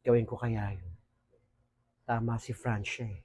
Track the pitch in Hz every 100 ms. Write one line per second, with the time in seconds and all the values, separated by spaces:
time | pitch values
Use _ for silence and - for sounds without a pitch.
0 | - 120 110 117 120 110 104 98 87 85
1 | _ _ _ _ _ _ _ _ _ _
2 | - 117 117 117 - 110 123 107 101 -
3 | 117 95